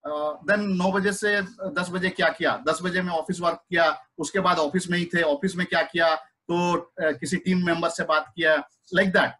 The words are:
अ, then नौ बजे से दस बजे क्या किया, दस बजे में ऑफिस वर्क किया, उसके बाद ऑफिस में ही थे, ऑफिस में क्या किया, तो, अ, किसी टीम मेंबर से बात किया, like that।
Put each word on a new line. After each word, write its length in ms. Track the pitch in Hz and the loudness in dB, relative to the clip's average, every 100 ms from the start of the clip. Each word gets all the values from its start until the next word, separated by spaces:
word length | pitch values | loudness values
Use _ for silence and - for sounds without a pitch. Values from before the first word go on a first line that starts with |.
| 151 | -6
अ, 340 | 151 151 147 - | -4 -4 -4 0
then 120 | 208 | 0
नौ 340 | 208 180 185 | 0 0 2
बजे 200 | 196 196 | 2 0
से 300 | 196 208 208 190 - 190 | 0 0 0 -2 -8 -6
दस 160 | 160 175 | -4 -4
बजे 200 | 180 185 | -2 -2
क्या 180 | 185 165 | 0 0
किया, 280 | 156 156 107 | 2 -2 0
दस 220 | 143 160 | -2 -2
बजे 200 | 180 180 | -2 -2
में 100 | 180 | -2
ऑफिस 280 | 165 156 185 | -4 -4 -2
वर्क 220 | 175 165 _ | -2 -2 _
किया, 320 | 175 160 147 - - | 2 2 0 -12 -10
उसके 220 | 151 196 | -4 0
बाद 180 | 180 170 | 2 2
ऑफिस 320 | 147 185 175 | 2 0 -2
में 80 | 175 | -2
ही 80 | 170 | 0
थे, 160 | 175 | 0
ऑफिस 340 | 160 143 190 175 | 0 0 -2 -4
में 100 | 175 | -2
क्या 160 | 170 | 0
किया, 340 | 160 170 165 156 | 0 2 2 2
तो, 600 | - _ - 175 175 170 | -4 _ -4 0 2 0
अ, 160 | 175 - | -4 -4
किसी 360 | 160 139 - 185 | -2 -2 -4 -2
टीम 300 | 185 180 175 | 0 0 2
मेंबर 220 | 170 170 | 0 -2
से 160 | - | -2
बात 280 | 156 156 - - | 0 0 0 0
किया, 320 | 160 156 - _ _ 180 | 2 2 0 _ _ 2
like 180 | 196 | 4
that। 160 | 180 117 | 4 2